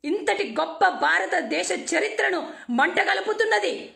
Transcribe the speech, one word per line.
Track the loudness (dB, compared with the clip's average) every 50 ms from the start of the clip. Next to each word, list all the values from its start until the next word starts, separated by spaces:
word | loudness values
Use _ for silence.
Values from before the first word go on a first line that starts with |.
| -2
ఇంతటి | -2 -2 0 0 0 0 0 -2 -2 0 -2
గొప్ప | -2 -2 2 2 2 2
భారతదేశ | 4 2 2 2 2 2 2 0 0 -2 0 0 -2 -2 -2 -2
చరిత్రను | -4 -4 -4 -2 0 0 0 0 -2 0 0 0 0 -2 -4 -6 -12 -14 -8 -2
మంట | 2 2 2 2 4 2
కలుపుతున్నది | 2 2 0 0 0 -2 0 0 2 2 2 2 2 0 -4 -4 -8 -14 -18